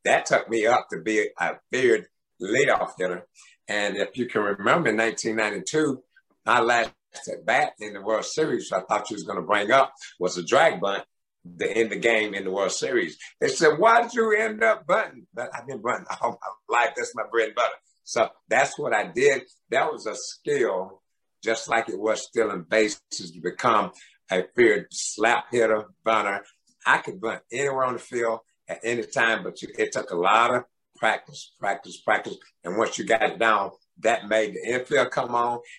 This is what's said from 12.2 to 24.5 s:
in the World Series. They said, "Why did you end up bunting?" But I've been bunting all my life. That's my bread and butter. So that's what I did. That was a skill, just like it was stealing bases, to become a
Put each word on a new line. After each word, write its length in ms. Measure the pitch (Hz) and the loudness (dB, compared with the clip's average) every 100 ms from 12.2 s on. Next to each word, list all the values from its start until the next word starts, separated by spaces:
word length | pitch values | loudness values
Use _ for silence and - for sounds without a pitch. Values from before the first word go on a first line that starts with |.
| 107 | 0
in 100 | 98 | -4
the 80 | 95 | -4
World 180 | 98 95 | -2 -2
Series. 480 | - - 185 82 - - - | -2 -2 -2 -2 -8 -20 -4
They 80 | - | -4
said, 300 | - 156 151 | 2 4 6
"Why 240 | 220 233 | 6 6
did 100 | 233 | 4
you 180 | 240 226 | 0 0
end 300 | 208 220 214 | 2 0 0
up 240 | 226 208 143 | 0 0 0
bunting?" 400 | 202 196 127 - | 0 -2 -8 -16
But 160 | - 120 | -10 -10
I've 140 | - 120 | -10 -10
been 160 | 123 | -6
bunting 240 | 113 107 - - | -4 -4 -6 -4
all 180 | 117 - 98 101 - | -4 -4 -10 -14 -2
my 100 | 117 | 0
life. 120 | 117 | 0
That's 220 | 123 117 117 | -2 -6 -6
my 80 | 107 | -4
bread 180 | 113 110 | 0 0
and 100 | 117 | 0
butter. 180 | 113 - _ _ | -2 -2 _ _
So 240 | - 120 110 - _ | -6 -2 -2 -2 _
that's 300 | 117 139 - | 2 2 -2
what 160 | 143 | -2
I 140 | 110 92 | -2 -2
did. 340 | 101 139 135 - _ _ | 2 4 2 -2 _ _
That 200 | 127 156 | 0 0
was 160 | 127 107 | -2 -8
a 80 | |
skill, 880 | - - - 143 143 110 92 95 95 _ _ _ _ | -10 -10 -10 -4 0 0 0 -4 -12 _ _ _ _
just 260 | 110 113 - | -4 -4 0
like 200 | 117 110 | -2 -2
it 100 | 98 | -4
was 260 | 107 - - | -2 -2 -2
stealing 360 | 117 107 95 80 | -2 -2 -2 -2
bases, 320 | 110 107 104 _ | 2 2 -2 _
to 300 | - 90 85 | -14 -12 -8
become 500 | 82 - 123 107 185 - - _ - | -8 -2 2 2 0 -6 -20 _ -4
a 140 | 95 - | -4 -2